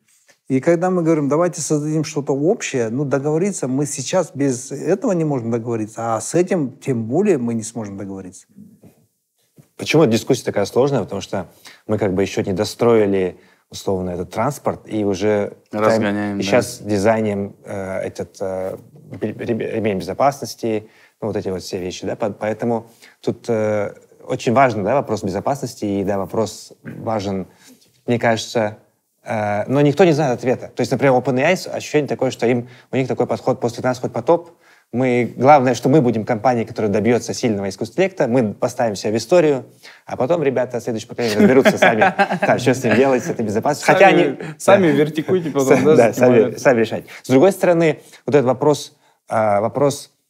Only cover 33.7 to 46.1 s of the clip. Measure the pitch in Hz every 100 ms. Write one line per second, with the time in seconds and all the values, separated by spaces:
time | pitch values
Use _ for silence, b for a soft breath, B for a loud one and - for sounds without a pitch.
33.7 | 120 127 123 120 - 135 170 - b b
34.7 | b _ 117 131 123 113 92 131 147 127
35.7 | 120 135 156 123 110 104 117 131 120 107
36.7 | - 107 107 107 117 104 98 123 101 98
37.7 | 92 110 - 190 - 135 127 110 - 123
38.7 | - 117 98 110 113 - 180 156 131 127
39.7 | B B B - 101 127 175 139 123 123
40.7 | 120 127 110 - 123 120 104 208 131 127
41.7 | 104 190 113 98 - 196 190 - 107 131
42.7 | 123 117 110 139 127 156 - 107 104 131
43.7 | 147 - 156 190 175 147 131 160 156 -
44.7 | 202 175 143 151 156 151 185 165 135 135
45.7 | 143 139 160 117